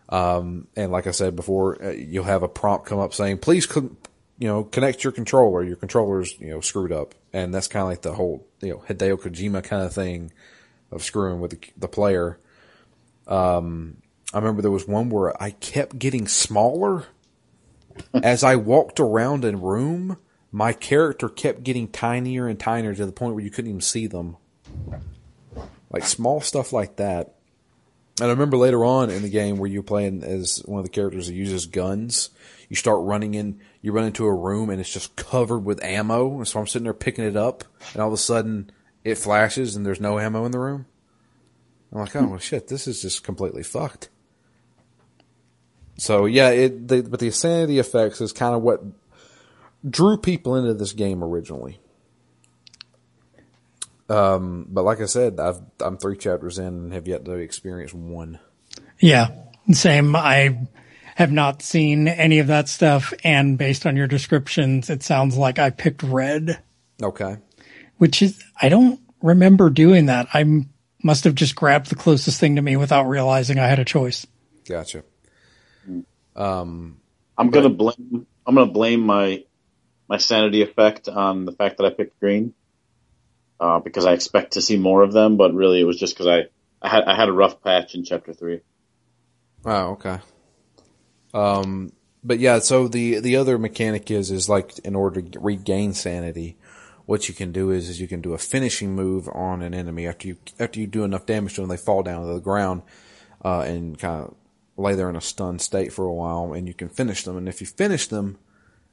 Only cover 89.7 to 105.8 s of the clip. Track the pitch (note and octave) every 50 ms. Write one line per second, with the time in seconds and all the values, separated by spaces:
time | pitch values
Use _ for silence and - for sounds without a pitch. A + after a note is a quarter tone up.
89.7 | G#2+ G2 F#2 F2+ G2+ - - F#2+ F#2 F#2+ - _ _ _ _ _ _ _ _ _
90.7 | _ _ _ _ _ _ _ _ _ _ _ _ - G#2+ G#2 G2+ G2+ G2 G2 G2
91.7 | F#2+ F#2+ F#2 E2 - _ _ _ _ _ - A#2+ B2 A#2 B2+ B2+ A#2+ A2+ - -
92.7 | C3 C3 B2+ A#2+ A#2+ A#2+ A#2 A#2 A#2 G#2+ A#2 B2 B2+ C3+ C3+ C3 B2 A2+ A2 G#2+
93.7 | - - A2+ A2 G#2+ G2+ - - A2 G2+ G2 F#2 F#2+ F#2+ - - G#2 G2 F#2 -
94.7 | - - - G2 G2 G2 G2 F#2+ F2+ F#2+ F2 E2+ - - - G#2 G2+ F#2 G2 G2+
95.7 | F#2+ G2 G#2 G2+ F#2+ - - F#2+ F2 F2 E2+ E2+ E2 E2+ E2 E2 - _ _ -
96.7 | - - - - - _ _ - G#2+ G#2 - - F#2+ - G2 F2 E2 F#2+ F#2+ F#2+
97.7 | F#2+ F#2 F2 F2 F2 F2 F#2 F2 F#2 E2+ E2 F2 E2 D#2+ - - - C3+ C3 A#2
98.7 | - - G#2 G2 F#2+ F#2+ F#2+ F#2 F#2+ F#2+ E2 - - - F#2 F#2 F#2 F2+ F2 F2
99.7 | F2+ F2+ F2+ E2+ E2 E2+ E2+ E2+ E2+ - - F#2 F2 - - - - - A#2 A#2
100.7 | - A2 G#2+ G2 G#2 A2 G#2 G2 F#2+ F#2+ - - A2 G#2+ G2+ F#2+ - - F#2+ F#2
101.7 | F2+ G2+ - A#2 G2+ F#2+ F#2 F2+ F2 E2+ E2+ E2+ F2 F2+ E2+ F#2+ G2 G#2 G2 F#2
102.7 | F#2 F2+ - _ _ - _ - - - _ _ _ _ - F#2 F2+ E2+ C2+ C#2+
103.7 | F2 E2+ E2+ E2 D2+ - - F2 E2 D#2 C#2 - - _ _ _ _ _ _ _
104.7 | _ - G2 G2+ G2 F#2+ F#2 F2+ E2+ D#2+ - - - - G2 F2+ F2+ E2+ - -
105.7 | - F#2+